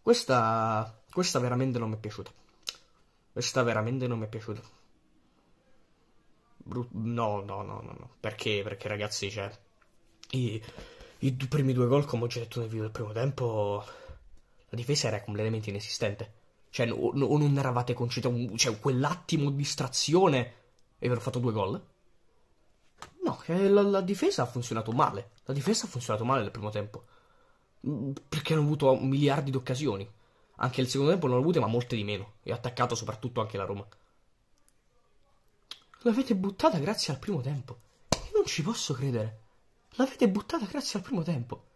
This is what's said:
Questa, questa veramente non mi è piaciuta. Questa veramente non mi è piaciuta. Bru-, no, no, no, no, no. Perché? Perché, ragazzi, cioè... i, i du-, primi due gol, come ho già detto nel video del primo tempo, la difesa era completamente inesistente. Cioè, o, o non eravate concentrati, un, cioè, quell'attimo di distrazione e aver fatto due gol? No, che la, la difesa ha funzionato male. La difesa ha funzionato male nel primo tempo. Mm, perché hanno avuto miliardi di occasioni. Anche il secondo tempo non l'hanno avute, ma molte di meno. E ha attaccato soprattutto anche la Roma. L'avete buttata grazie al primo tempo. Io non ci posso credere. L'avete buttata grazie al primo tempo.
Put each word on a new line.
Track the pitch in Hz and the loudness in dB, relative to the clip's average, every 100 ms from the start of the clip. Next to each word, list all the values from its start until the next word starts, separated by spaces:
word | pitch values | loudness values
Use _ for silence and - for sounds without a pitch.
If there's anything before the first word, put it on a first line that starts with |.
Questa, | - 240 - 127 113 113 110 107 104 - _ | 6 4 6 4 6 2 2 2 -2 -8 _
questa | - 175 135 | -2 2 2
veramente | 123 123 131 120 | 2 2 2 0
non | 113 | -2
mi | |
è | 110 | -4
piaciuta. | 107 104 95 - _ _ - - _ _ _ _ _ | -6 -10 -14 -16 _ _ -12 -12 _ _ _ _ _
Questa | - 120 135 | -6 -2 0
veramente | 120 107 110 131 127 | 2 2 0 -2 -2
non | 117 | -2
mi | |
è | 107 | -4
piaciuta. | 110 110 107 - _ _ _ _ _ _ _ _ _ _ - _ _ _ _ _ _ _ _ | -8 -8 -10 -12 _ _ _ _ _ _ _ _ _ _ -20 _ _ _ _ _ _ _ _
Bru-, | - 120 120 | -10 -8 -6
no, | 110 113 117 113 104 | -6 -4 -2 0 -2
no, | 101 98 | -4 -8
no, | 101 104 | -8 -10
no, | - - | -12 -16
no. | - _ | -18 _
Perché? | 110 107 110 104 | -10 -6 -2 -2
Perché, | 101 101 104 | -2 -8 -6
ragazzi, | 104 104 - 98 | -4 -4 -4 -6
cioè... | 104 98 - _ _ _ _ _ _ - | -6 -8 -10 _ _ _ _ _ _ -6
i, | 131 123 107 110 - - - - - | -2 -2 -4 -10 -16 -18 -20 -20 -4
i | 135 131 | -2 -2
du-, | 135 | -2
primi | 151 135 | 0 2
due | 127 120 | 2 4
gol, | 139 | 4
come | 143 117 | 2 -2
ho | 117 | -2
già | 120 | -4
detto | 113 - | -6 -6
nel | 113 | -6
video | 110 | -4
del | 107 | -6
primo | - 107 | -6 -6
tempo, | 110 135 131 120 110 101 101 - - - - - - - _ _ | -2 -2 0 -2 0 0 -2 -6 -16 -18 -20 -20 -20 -20 _ _
la | 117 | -6
difesa | 117 147 120 | 0 0 0
era | 104 | -2
completamente | - 104 110 110 107 | -4 -2 -2 -2 -4
inesistente. | 101 - - 107 101 107 - _ _ - | -6 -6 -4 -4 -4 -10 -14 _ _ -12
Cioè, | - 117 | -2 0
o, | - - | 2 0
o | - 131 147 | 2 4 6
non | 147 139 | 6 4
eravate | 131 123 123 | 2 0 0
concentrati, | 120 120 123 123 | 0 0 0 0
un, | 120 120 110 | 0 -2 0
cioè, | 131 107 | 0 2
quell'attimo | 143 127 143 170 - 160 143 | 2 2 2 -2 0 2 2
di | 139 | 0
distrazione | 143 - 135 - - 165 185 135 120 - _ _ _ _ | -2 -2 -2 0 4 6 8 6 0 -8 _ _ _ _
e | 123 | 0
aver | 120 | 0
fatto | - 123 | 0 0
due | 120 | 0
gol? | 107 98 160 - _ _ _ _ _ _ _ _ _ _ _ - 339 | 0 0 -2 -8 _ _ _ _ _ _ _ _ _ _ _ -20 -4
No, | 359 - | -4 -4
che | - 170 196 | -2 2 6
la, | 202 | 8
la | 202 196 | 8 4
difesa | 185 202 339 403 | 2 0 0 2
ha | 123 | -2
funzionato | 127 117 113 110 | -2 -4 -4 -2
male. | 120 147 98 - _ | 2 2 2 -12 _
La | - | -6
difesa | 139 156 220 220 | -2 0 0 0
ha | |
funzionato | 127 - 107 | -8 -2 -2
male | 117 135 | 0 0
nel | 101 | 0
primo | 110 107 | -4 -6
tempo. | 104 104 - - - _ _ _ _ _ _ | -6 -6 -10 -18 -20 _ _ _ _ _ _
Mm, | - 143 135 139 - | -6 -4 -4 -6 -8
perché | 156 - | -8 0
hanno | 160 | 2
avuto | 147 151 139 | 2 4 4
miliardi | 131 131 135 143 139 139 | 4 4 4 4 2 0
di | 135 | -4
occasioni. | 127 131 147 98 98 - _ _ _ - | -2 -2 -2 -2 -6 -16 _ _ _ -4
Anche | 123 120 | -2 0
il | 127 | 0
secondo | 135 143 | 2 4
tempo | 185 135 | 4 4
non | 123 | 4
l'hanno | 151 | 4
avute, | 170 | 2
ma | 107 | 2
molte | 117 120 117 | 0 0 -4
di | |
meno. | 101 101 101 - | -2 -4 -6 -14
E | - | -8
ha | |
attaccato | 117 127 120 123 | -6 -6 -2 -2
soprattutto | 113 110 107 127 117 | 0 -4 -6 -6 -4
anche | 107 101 | -4 -4
la | |
Roma. | 95 101 98 - _ _ _ _ _ _ _ _ _ _ _ _ _ _ _ _ _ - _ - | -4 -6 -10 -18 _ _ _ _ _ _ _ _ _ _ _ _ _ _ _ _ _ -20 _ -2
L'avete | 240 220 262 202 | 0 2 2 2
buttata | 196 196 320 175 | 0 4 4 4
grazie | 143 311 - | 0 -2 -2
al | 135 | -4
primo | - 175 | -2 -2
tempo. | 127 143 - - - _ - | -2 -6 -8 -16 -20 _ -6
Io | - - | -6 0
non | 427 403 | 2 2
ci | - | 0
posso | 156 226 - | -2 -2 -4
credere. | 127 139 120 110 110 - _ _ _ _ | -2 -2 -2 -2 -8 -20 _ _ _ _
L'avete | - 262 - 233 | -2 -2 4 2
buttata | 196 - 330 196 | 2 -4 -6 -4
grazie | 285 269 208 | -6 -4 -6
al | |
primo | 180 214 | -4 -4
tempo. | 160 151 120 - - | -2 -2 -4 -10 -14